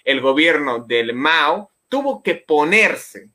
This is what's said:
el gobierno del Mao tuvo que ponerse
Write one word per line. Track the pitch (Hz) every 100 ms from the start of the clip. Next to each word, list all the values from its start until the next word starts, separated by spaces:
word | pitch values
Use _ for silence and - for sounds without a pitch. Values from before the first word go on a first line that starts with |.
el | - 135
gobierno | 131 135 165 151 139 117
del | 117 120 117
Mao | 120 151 160 147 185 202 _ _
tuvo | 269 277 -
que | 196 165
ponerse | - 151 151 208 196 135 - 98 -